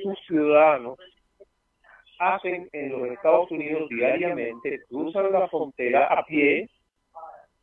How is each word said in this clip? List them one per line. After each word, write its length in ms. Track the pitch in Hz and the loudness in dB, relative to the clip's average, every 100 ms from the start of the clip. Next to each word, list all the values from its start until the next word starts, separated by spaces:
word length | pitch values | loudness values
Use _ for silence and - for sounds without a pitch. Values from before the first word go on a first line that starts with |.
sus 140 | 196 196 - | -8 -8 -4
ciudadanos 720 | 160 147 147 151 139 120 131 - _ _ _ - _ _ _ _ - _ - | 0 4 6 6 4 -4 -14 -20 _ _ _ -20 _ _ _ _ -20 _ -4
hacen 500 | 180 190 185 180 180 | -2 0 -4 -6 -8
en 200 | 151 135 | -10 -8
los 180 | 135 123 | -6 -8
Estados 400 | 123 160 160 180 | -2 4 4 2
Unidos 400 | 156 147 156 151 | -4 -4 -4 -4
diariamente, 960 | 117 127 170 175 139 117 117 143 135 - | -2 0 0 -2 -4 -6 -6 -8 -8 -8
cruzan 440 | 131 156 196 196 | -8 -4 -2 0
la 160 | 190 180 | 0 0
frontera 580 | 156 147 - 123 135 139 | -4 -6 -4 0 2 2
a 180 | 160 - | 0 0
pie, 440 | 151 143 147 226 _ _ _ _ 165 - - - _ | 2 2 2 -4 _ _ _ _ -20 -20 -20 -20 _